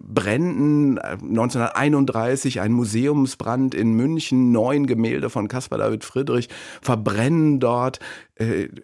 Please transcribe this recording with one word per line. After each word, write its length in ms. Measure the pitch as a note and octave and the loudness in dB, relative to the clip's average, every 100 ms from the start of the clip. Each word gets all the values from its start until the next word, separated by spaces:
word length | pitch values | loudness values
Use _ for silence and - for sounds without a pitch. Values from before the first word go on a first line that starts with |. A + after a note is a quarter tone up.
Bränden, 960 | - G#2+ G2 A#2 F3 C#3 D3 D3 C#3+ A#2 | -4 -2 0 0 0 0 2 4 4 2
äh, 180 | - F2+ | -2 -8
neunzehnhunderteinunddreißig, 1400 | C#2+ A2+ A#2+ B2 A#2 - C#3+ D3 C3+ A2+ A#2 C3+ C#3 B2 | -2 0 0 0 -2 0 2 4 2 0 0 0 -2 -2
ein 120 | G#2 | 0
Museumsbrand 1040 | A#2+ A#2 A2 C3+ D3 C3+ - - B2 C3 | 0 0 0 2 2 0 -2 -4 -2 0
in 200 | G#2 A2+ | 0 2
München, 580 | A2+ C3 D#3+ - B2+ B2+ | 2 2 0 0 2 4
neun 340 | A#2 A#2 C#3+ C#3 | 4 2 2 2
Gemälde 440 | A2+ A2+ C3 A#2 | 0 0 -2 -4
von 180 | A#2 G#2+ | -4 -4
Caspar 300 | B2+ - A2 | -6 -6 -2
David 260 | G#2+ A2 | -2 -2
Friedrich 460 | - B2+ C#3 A#2+ B2 - - - | -6 -4 -2 -2 -2 -10 -18 -8
verbrennen 760 | - A#2 G#2+ G2+ B2 E3 D#3 C#3 | -4 -2 0 0 2 2 4 2
dort. 420 | B2 A#2+ B2+ - - - - - | 2 0 -2 -4 -12 -18 -16 -6
Äh, 320 | A2+ F#2 - - | -2 -2 -4 -10